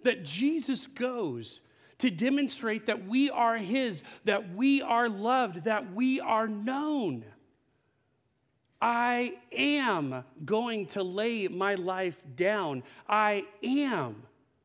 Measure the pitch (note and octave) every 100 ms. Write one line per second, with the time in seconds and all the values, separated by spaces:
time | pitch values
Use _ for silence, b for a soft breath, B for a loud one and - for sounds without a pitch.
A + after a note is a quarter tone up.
0 | B3+ A3 D3 E3+ C#4 D#4+ C4 B3+ - -
1 | B3 B3 E3 A#2+ A2 - B B B -
2 | B3+ E3 B3 C#4 C#4 - A3+ G#3+ - G#3
3 | F#3+ B3+ C#4+ - A#3 A3+ F#3 C4 B3 D#3+
4 | B B G#3+ G3+ F#3+ F#3 C4+ C#4 B3 A#3
5 | A#3+ G3 A3 C4 A3+ F3 G#3+ G#3+ F#3+ F#3+
6 | C4 C4 - A3 A3 G#3 A3 C#4 D4+ D4
7 | G3 A#2+ A2 - _ _ _ _ _ _
8 | _ _ _ _ _ _ _ _ A3+ A#3
9 | A#3+ A#3+ B3 - - - C#4 D4 B3+ G#3
10 | C#3 B2+ - - D3+ G#3+ A#3+ A3 F#3+ G3+
11 | F#3 F#3+ A3+ A3+ F#3 F3+ G3 G3 F3 F#3
12 | F#3 - C#3+ B2+ F#3 G#3+ E3 C3 B B
13 | - G#3+ G#3 G3+ F#3 - A#3+ C#4 C#4 G3
14 | B2 G#2+ A#2+ _ _ _